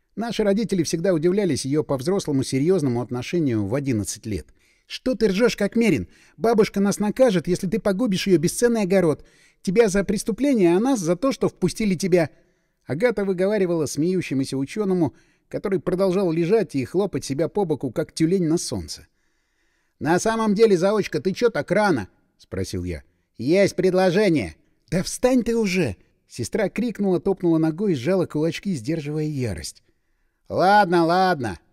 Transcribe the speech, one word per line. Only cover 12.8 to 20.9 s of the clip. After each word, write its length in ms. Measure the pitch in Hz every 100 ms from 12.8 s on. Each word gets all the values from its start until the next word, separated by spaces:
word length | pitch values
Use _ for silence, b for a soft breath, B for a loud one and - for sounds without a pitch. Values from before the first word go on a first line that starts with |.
| -
Агата 400 | 135 247 208 196
выговаривала 580 | 180 190 214 180 170
смеющемуся 720 | 139 - 165 185 - 135 135 135
учёному — 580 | 139 214 202 180 147 b b b _
который 300 | - - 185
продолжал 540 | 180 180 196 180 185
лежать 420 | 160 165 226 170
и 100 | 139 120
хлопать 380 | 170 202 139
себя 240 | - 135 156
по 180 | 208 180
боку, 240 | 151 135
как 220 | 160 156
тюлень 360 | - 160 196 160
на 80 | 170
солнце. 520 | - 107 76 - - _ _ _ _ _ _ _ _ _
"На 200 | 127 180
самом 360 | 226 226 220
деле, 240 | 196 226 180
заочка, 420 | 196